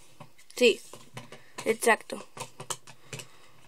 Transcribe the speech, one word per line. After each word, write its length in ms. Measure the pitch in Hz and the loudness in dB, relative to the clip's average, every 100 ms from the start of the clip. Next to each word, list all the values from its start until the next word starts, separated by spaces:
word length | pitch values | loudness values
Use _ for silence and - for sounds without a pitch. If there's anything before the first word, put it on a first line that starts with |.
| - - - - - - | -20 -20 -20 -20 -16 4
Sí, 260 | 247 - - - - - - - - - - | 6 6 -2 -18 -18 -16 -16 -18 -18 -6 -2
exacto. 600 | 220 233 214 - 208 - - - - - - - - - - - - - - | 2 4 4 0 -14 -14 -14 -14 -12 -10 -10 -12 -20 -16 -14 -14 -20 -20 -20